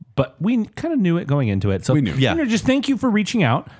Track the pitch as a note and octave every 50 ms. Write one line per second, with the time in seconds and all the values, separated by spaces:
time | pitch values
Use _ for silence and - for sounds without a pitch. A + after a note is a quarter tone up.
0 | - _ - - C3+ - - _ D3+ G#3+ B3 A#3+ G#3+ - - - - E4 E4 C#4
1 | G3 F3 E3 E3+ - - C#3+ C#3+ C3+ A2 G2 G2 F#2 G2+ F#2+ F#2 F2+ - C3 D3+
2 | C3+ G2+ D2 C3 C3+ A#2+ - E4 D#4 A#3 A3 A3+ - - C4 C#4 A#3+ - C#4 G#3+
3 | - B3+ G#3 G#3+ G#3+ - - A#3 F3+ A#2 A#2 D3+ - - - -